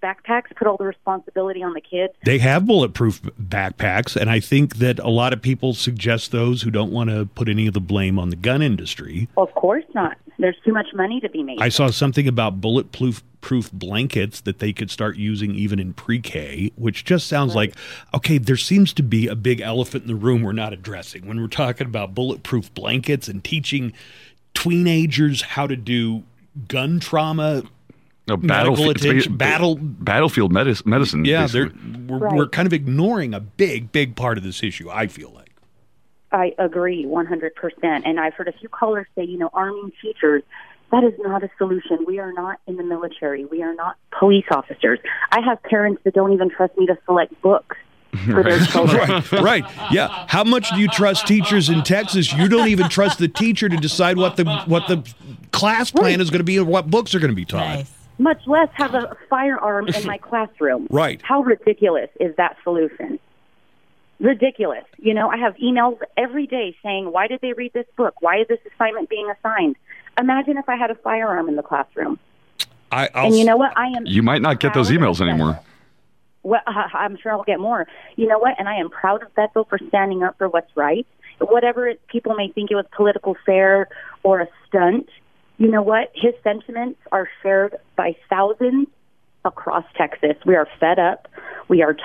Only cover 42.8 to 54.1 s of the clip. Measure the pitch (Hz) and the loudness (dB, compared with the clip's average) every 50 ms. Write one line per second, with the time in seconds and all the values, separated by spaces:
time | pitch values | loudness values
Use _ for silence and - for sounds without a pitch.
42.8 | 175 175 170 170 170 170 160 - 156 147 139 139 139 143 160 165 170 165 165 165 | -6 -6 -6 -6 -6 -8 -8 -6 -6 -6 -4 -6 -8 -8 -8 -6 -6 -6 -6 -6
43.8 | 165 180 - - _ _ - - 190 202 202 196 190 - 170 - - - - - | -8 -8 -8 -10 _ _ -2 2 4 4 4 4 4 2 0 0 0 -4 -4 -2
44.8 | - 220 240 240 - - - - - - 190 226 233 254 233 - - - 226 208 | 0 0 0 0 -2 -6 -6 -6 -2 0 0 2 2 0 -2 -2 -2 0 0 2
45.8 | 208 208 202 - - 196 - 190 190 196 196 185 185 180 - - 185 180 - 196 | 2 2 0 0 0 2 2 4 4 4 4 4 2 0 0 0 0 0 2 2
46.8 | 185 180 180 165 _ - 180 175 165 - - - - 190 202 - - - - - | 2 2 2 0 _ 2 2 2 2 0 -2 0 2 4 4 2 0 -4 -14 -16
47.8 | - _ _ _ _ _ - 92 92 110 110 - - 107 - 175 175 165 - 175 | -16 _ _ _ _ _ -8 -4 -2 2 4 4 4 4 4 4 4 4 4 4
48.8 | 170 156 165 233 196 143 190 180 - - - 202 185 208 240 185 135 - - - | 4 4 4 4 4 2 2 0 0 0 2 2 4 4 4 2 0 -4 -10 -10
49.8 | 214 208 - 185 - - - - 175 - - 185 214 226 247 247 202 - 180 190 | -4 0 0 0 0 -2 -4 -8 -4 0 0 2 4 4 4 2 2 0 2 2
50.8 | 208 202 226 220 202 202 196 - - - 208 214 170 - 208 202 160 143 170 160 | 2 2 4 4 4 4 4 2 2 4 4 4 4 2 2 2 2 2 2 2
51.8 | 139 - 185 202 220 196 185 190 160 - 139 147 180 196 233 233 226 220 208 185 | 2 2 0 0 0 0 0 0 0 0 0 2 2 4 4 4 4 4 4 2
52.8 | 180 165 - 190 202 202 190 - 170 160 - - 214 226 214 - 226 202 170 160 | 2 2 2 2 2 2 2 0 -2 -2 0 0 0 0 0 0 0 0 0 0
53.8 | 151 151 - - 180 175 | -2 -2 0 2 2 2